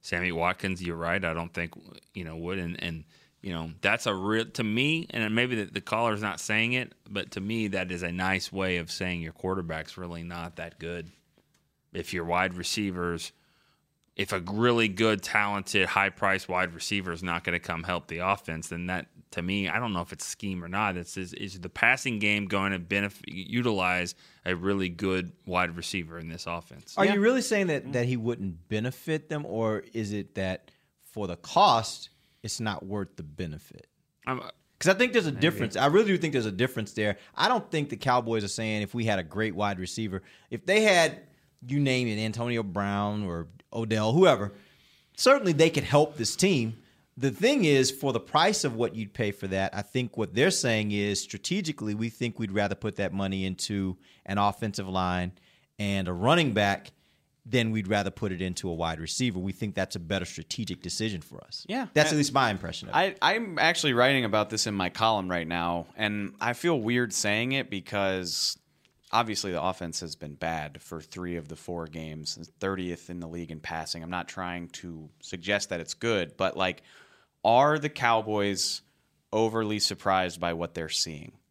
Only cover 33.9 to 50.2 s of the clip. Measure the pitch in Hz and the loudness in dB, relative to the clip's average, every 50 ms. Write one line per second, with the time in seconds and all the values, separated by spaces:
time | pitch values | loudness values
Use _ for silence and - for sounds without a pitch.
33.9 | _ _ _ _ _ _ _ - 131 127 - - - _ _ _ _ _ - 180 | _ _ _ _ _ _ _ -6 -6 -6 -6 -12 -16 _ _ _ _ _ 4 4
34.9 | 196 190 247 247 208 233 185 160 135 120 - 151 110 104 - 107 - - 127 143 | 4 6 4 4 4 2 2 2 0 2 2 2 2 2 -4 -2 0 4 4 6
35.9 | 151 202 226 202 190 175 - 160 143 131 110 107 98 92 120 127 - - 110 - | 8 6 6 6 4 2 2 2 0 2 0 0 0 0 0 0 0 -4 -6 -6
36.9 | - - 107 104 104 - - - _ - 156 208 254 226 208 - - 156 147 143 | -2 0 0 0 0 -2 -6 -18 _ 0 2 4 4 2 0 -2 -2 -2 -2 -2
37.9 | - 104 - 135 123 123 120 113 117 110 104 98 - - 113 110 107 107 104 98 | -6 -4 2 4 4 4 4 2 0 0 0 -2 -4 -4 -2 -2 -2 -2 -2 -2
38.9 | - 120 113 110 104 95 87 78 - 101 110 110 87 90 104 101 98 90 92 90 | -4 -2 0 2 2 0 0 -4 -2 -2 -2 -2 0 0 0 -2 0 -2 -6 -6
39.9 | - - 113 104 90 92 - - - - _ _ - 113 - - 190 214 220 214 | -6 -6 -6 -4 -6 -8 -10 -10 -20 -20 _ _ -10 -8 0 4 4 6 6 8
40.9 | 190 175 165 160 113 - - - _ _ _ _ _ _ - 123 139 147 143 135 | 8 8 6 6 2 -2 -16 -20 _ _ _ _ _ _ -8 -2 2 2 4 4
41.9 | 131 127 127 117 107 107 110 110 104 113 120 120 120 117 110 101 87 101 101 101 | 4 4 2 2 0 0 0 -2 -2 -2 -2 -2 0 -2 -2 -2 -2 0 0 0
42.9 | 101 101 104 104 104 104 104 92 85 85 82 85 - - - _ - 113 113 110 | 2 0 0 0 0 -2 -2 -2 -4 -4 -6 -8 -12 -20 -20 _ -6 -4 -2 0
43.9 | 110 110 107 110 120 165 190 180 143 98 101 101 - - - _ _ _ _ _ | 0 2 2 4 6 8 8 8 8 6 4 -4 -6 -10 -20 _ _ _ _ _
44.9 | _ _ _ _ _ - - 254 269 285 226 185 165 139 160 165 160 151 107 - | _ _ _ _ _ 2 6 6 6 8 6 2 6 8 6 6 6 2 0 6
45.9 | - 143 156 151 - - 113 - - - 175 196 190 135 113 110 113 - - _ | 6 6 6 6 2 -4 -4 -4 2 4 4 6 6 4 2 0 -2 -8 -14 _
46.9 | _ _ _ _ _ - 123 139 113 - 180 233 294 285 202 156 143 135 131 127 | _ _ _ _ _ -2 0 0 0 4 4 4 6 6 6 6 8 6 6 4
47.9 | - - - 139 117 113 - - - 147 165 196 214 - - 147 117 113 120 110 | 2 0 -2 0 0 0 -4 2 2 4 4 4 4 2 -2 -2 0 0 -2 -2
48.9 | - 110 110 101 _ - 117 104 101 - - 95 95 95 95 95 - 98 101 - | 0 -4 -8 -8 _ -2 -2 -2 -2 -4 -6 -2 0 0 0 0 -2 -6 -10 -4
49.9 | - 127 127 120 - - | -2 -2 -2 -2 -2 -4